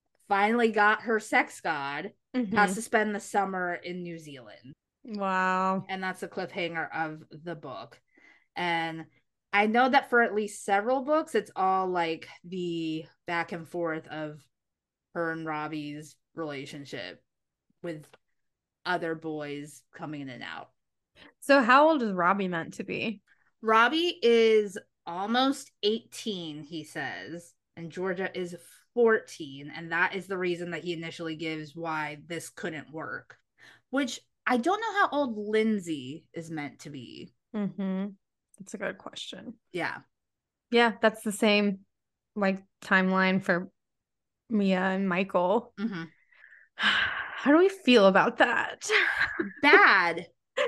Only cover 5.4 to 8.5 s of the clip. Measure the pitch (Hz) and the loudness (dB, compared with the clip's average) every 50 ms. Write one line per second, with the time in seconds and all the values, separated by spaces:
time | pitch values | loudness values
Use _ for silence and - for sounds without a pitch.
5.4 | 185 185 185 185 190 190 190 190 185 180 190 190 190 185 185 - 196 170 - 196 | 2 2 2 2 2 0 0 -2 -4 -6 -8 -6 -6 -6 -6 -8 -10 -10 -8 -8
6.4 | 185 175 - 185 175 165 165 160 156 - - 156 160 156 156 156 - - - 151 | -8 -8 -6 -6 -6 -4 -4 -6 -6 -6 -4 -6 -6 -6 -6 -10 -16 -18 -20 -14
7.4 | 156 175 165 156 156 143 113 95 117 123 - - _ _ _ _ _ _ _ _ | -12 -12 -12 -10 -12 -12 -12 -12 -14 -16 -18 -20 _ _ _ _ _ _ _ _
8.4 | _ _ | _ _